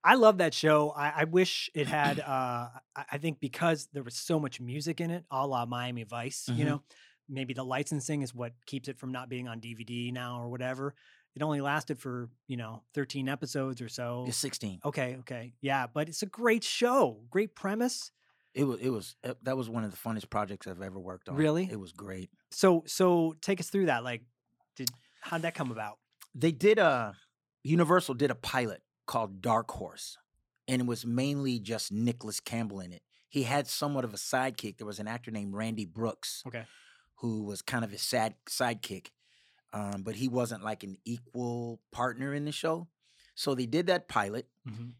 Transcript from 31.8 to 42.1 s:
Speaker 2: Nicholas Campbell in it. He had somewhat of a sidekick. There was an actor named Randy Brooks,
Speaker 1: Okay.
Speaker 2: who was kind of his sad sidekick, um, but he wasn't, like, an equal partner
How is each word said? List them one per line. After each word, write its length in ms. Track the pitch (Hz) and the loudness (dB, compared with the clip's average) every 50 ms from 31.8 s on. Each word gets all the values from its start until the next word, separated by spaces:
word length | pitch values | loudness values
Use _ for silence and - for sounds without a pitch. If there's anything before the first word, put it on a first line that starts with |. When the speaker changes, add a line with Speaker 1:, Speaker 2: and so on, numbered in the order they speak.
| - - | -4 -4
Speaker 2:
Nicholas 480 | 101 107 113 120 117 120 - 107 104 - | -2 0 2 2 0 0 -4 -8 -8 -8
Campbell 400 | _ - 117 117 117 104 98 95 | _ -4 -4 -2 -2 -4 -4 -8
in 120 | 92 87 | -10 -12
it. 100 | 90 87 _ _ _ _ _ _ | -14 -16 _ _ _ _ _ _
He 140 | - 143 131 | -2 -2 0
had 220 | 120 135 143 143 - | 2 2 0 0 0
somewhat 360 | - - 151 147 143 135 123 | -4 -2 -2 0 0 0 -2
of 100 | 117 101 | -2 -4
a 20 | |
sidekick. 600 | 98 - - - 131 131 135 120 - - 107 95 _ | -8 -6 -2 0 0 0 0 -4 -4 -8 -8 -8 _
There 80 | 113 | -10
was 120 | 104 101 95 | -10 -8 -8
an 80 | 104 | -6
actor 240 | 107 113 123 120 - | -6 -6 -8 -8 -6
named 240 | 110 107 101 101 98 | -6 -6 -4 -4 -4
Randy 300 | 104 110 113 113 107 104 | -4 -4 -4 -4 -4 -6
Brooks, 580 | 85 82 107 113 113 - _ - - - - - | -8 -6 -4 -4 -4 -4 _ -8 -10 -10 -10 -10
Speaker 1:
Okay. 180 | 131 120 117 113 - - - - - - _ _ _ _ | -10 -10 -10 -12 -12 -18 -20 -20 -20 -20 _ _ _ _
Speaker 2:
who 280 | _ - 120 110 107 107 | _ -4 -2 -2 -2 -4
was 180 | 101 101 92 | -6 -8 -8
kind 220 | - - - 120 113 | -6 -4 -2 -2 -2
of 60 | 104 | -4
his 120 | 101 104 | -6 -6
sad 320 | - - - 120 110 110 - _ _ | -4 -2 0 0 0 0 -2 _ _
sidekick, 600 | - - - 127 120 120 107 - - 98 95 _ - _ _ _ _ _ _ _ _ _ _ _ _ | -8 -2 0 0 0 0 -4 -8 -10 -10 -10 _ -16 _ _ _ _ _ _ _ _ _ _ _ _
um, 300 | - 107 104 101 101 98 | -8 -6 -4 -4 -4 -6
but 140 | 95 110 107 | -6 -8 -4
he 120 | 101 131 131 | -2 -2 0
wasn't, 360 | 120 123 120 117 117 101 98 | 0 0 0 0 -4 -6 -6
like, 180 | 107 110 - - | -8 -8 -6 -8
an 120 | 98 95 - _ | -12 -12 -12 _
equal 760 | 113 120 120 120 - _ 123 123 120 120 120 120 117 117 - _ _ | -8 -8 -8 -8 -10 _ -4 -4 -4 -4 -4 -6 -6 -8 -12 _ _
partner 400 | - - 123 127 | -4 -2 -2 -2